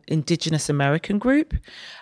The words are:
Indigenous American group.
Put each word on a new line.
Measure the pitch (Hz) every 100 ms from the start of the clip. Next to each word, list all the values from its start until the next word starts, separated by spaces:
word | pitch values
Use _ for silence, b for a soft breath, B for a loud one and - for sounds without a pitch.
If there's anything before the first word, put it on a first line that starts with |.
| -
Indigenous | 156 147 165 160 156 -
American | 143 139 156 - 202
group. | 240 285 311 - B B B B